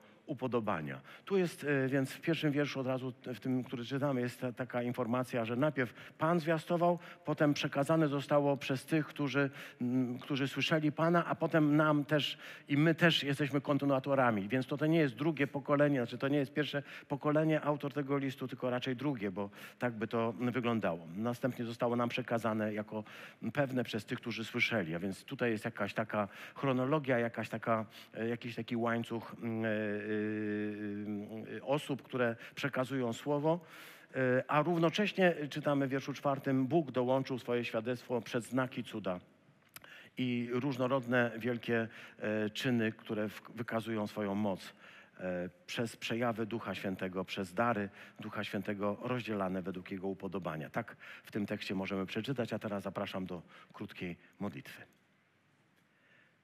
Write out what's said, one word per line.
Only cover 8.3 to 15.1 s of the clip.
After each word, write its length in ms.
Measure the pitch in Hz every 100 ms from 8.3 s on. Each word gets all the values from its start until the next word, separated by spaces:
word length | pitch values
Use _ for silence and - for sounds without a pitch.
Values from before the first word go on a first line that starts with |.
| 147 143 135
przez 280 | - 135 -
tych, 200 | 160 147
którzy, 440 | - 143 135 139 135 - -
m, 380 | 123 127 123 123
którzy 280 | - 139 135
słyszeli 440 | - 123 160 151
Pana, 340 | 143 165 175 160
a 100 | 139
potem 400 | 156 160 151 147
nam 300 | 156 147 139
też 320 | 151 131 - - - -
i 100 | 139
my 180 | 165 160
też 280 | 175 147
jesteśmy 380 | 139 139 143 143
kontynuatorami. 840 | 135 139 139 135 139 135 123 107 101
Więc 200 | 131 127
to, 100 | 147
to 80 | 156
nie 140 | 165
jest 160 | 147